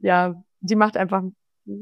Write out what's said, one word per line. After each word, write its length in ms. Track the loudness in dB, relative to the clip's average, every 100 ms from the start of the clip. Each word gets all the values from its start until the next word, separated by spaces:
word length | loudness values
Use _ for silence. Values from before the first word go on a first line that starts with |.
ja, 340 | 0 2 2 -4 -14 _
die 160 | -2 2
macht 220 | 2 0
einfach 240 | -2 -2
ein 120 | -4 -12 _ _ -14 -10